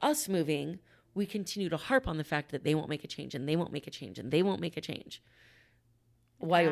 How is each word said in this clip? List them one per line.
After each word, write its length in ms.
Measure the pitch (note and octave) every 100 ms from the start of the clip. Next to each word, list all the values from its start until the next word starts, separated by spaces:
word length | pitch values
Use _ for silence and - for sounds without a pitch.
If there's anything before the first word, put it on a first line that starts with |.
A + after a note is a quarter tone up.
us 260 | G3 G3+ -
moving, 520 | F#3 D3+ D3 C#3+ F3+ - _ _
we 140 | G3 G3+
continue 420 | G#3+ F#3 G#3 F3+
to 80 | E3
harp 300 | - C4 G3
on 100 | D#3+
the 60 |
fact 260 | D3 D3+ -
that 100 | C#3+
they 100 | D3
won't 160 | D3+ -
make 140 | D3
a 40 | -
change 280 | - C3+ C#3
and 120 | C#3
they 80 | E3
won't 160 | -
make 140 | C#3+ -
a 60 |
change 260 | - G#2+ -
and 140 | A#2+
they 100 | D3+
won't 200 | G3 -
make 160 | E3+ D#3
a 40 |
change. 400 | - - - - _ _ - - _ _ _ _ _ _ _ _
While 240 | E3 F3 E3